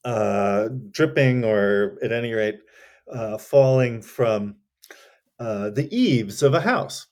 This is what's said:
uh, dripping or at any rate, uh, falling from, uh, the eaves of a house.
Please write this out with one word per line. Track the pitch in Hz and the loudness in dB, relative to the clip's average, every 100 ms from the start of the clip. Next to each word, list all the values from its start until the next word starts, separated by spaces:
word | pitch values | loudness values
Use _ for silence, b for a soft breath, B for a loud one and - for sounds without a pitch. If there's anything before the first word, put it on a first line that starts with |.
uh, | 127 117 104 101 101 98 113 131 107 | -4 -2 0 0 0 0 -2 -6 -12
dripping | - 151 147 131 127 | -2 -2 2 2 2
or | 113 107 101 101 101 - | 2 2 2 2 0 -4
at | 120 | -4
any | 117 117 | -4 -2
rate, | 113 107 104 b b b b - | -2 -2 -4 b b b b -14
uh, | 127 110 107 | -8 -8 -8
falling | - 139 131 131 123 113 | 2 4 6 4 2 -2
from, | - - 117 107 101 - _ _ B B B B _ _ | -12 -2 0 0 -4 -10 _ _ B B B B _ _
uh, | 117 104 104 | -8 -4 -4
the | 104 143 | -4 -4
eaves | 233 247 123 104 - | 0 2 2 -2 0
of | 139 | 2
a | 160 | 2
house. | 185 247 98 - - | 0 -2 -4 -12 -18